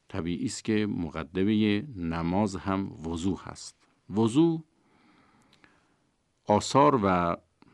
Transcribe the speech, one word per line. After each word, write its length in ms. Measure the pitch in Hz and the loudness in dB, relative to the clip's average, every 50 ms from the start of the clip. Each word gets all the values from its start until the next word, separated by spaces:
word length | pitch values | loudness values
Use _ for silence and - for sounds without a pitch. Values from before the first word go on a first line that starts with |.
| _ - | _ -12
طبیعی 380 | - 98 80 85 87 - - | -8 -6 -4 -4 -4 -4 -4
است 180 | 113 - - - | -6 -8 -6 -4
که 220 | - 110 107 107 | -2 0 0 0
مقدمهٔ 960 | 101 101 90 87 78 71 80 78 69 - 92 95 104 110 107 107 107 101 104 147 151 123 | -2 -2 -4 -6 -6 -6 -8 -8 -6 -2 0 0 2 2 4 4 2 2 0 -2 -6 -8
نماز 600 | 92 85 82 80 85 85 85 90 95 107 101 95 | -8 -6 -4 -4 -2 -2 0 0 0 0 0 -2
هم 360 | 87 82 98 95 95 98 - - | -4 -4 -4 -2 -2 -4 -6 -8
وضو 420 | 80 76 80 85 82 85 98 87 | -10 -8 -6 -6 -2 -2 -2 -2
هست. 420 | - - - - - - - - _ _ _ _ _ _ - | -4 -6 -14 -14 -16 -16 -20 -20 _ _ _ _ _ _ -6
وضو 540 | 90 104 113 113 110 147 165 170 160 160 160 _ _ _ _ _ _ _ _ _ _ _ _ _ _ _ _ _ _ _ _ - _ _ _ _ _ _ _ _ _ _ _ _ _ _ _ | -2 0 0 2 4 4 4 4 2 0 -6 _ _ _ _ _ _ _ _ _ _ _ _ _ _ _ _ _ _ _ _ -20 _ _ _ _ _ _ _ _ _ _ _ _ _ _ _
آثار 540 | - 104 101 - - - 135 143 147 139 123 98 | 2 2 2 2 4 4 6 6 6 6 4 4
و 320 | 98 92 90 87 85 85 - - _ _ _ _ _ | 4 2 2 2 0 -2 -4 -8 _ _ _ _ _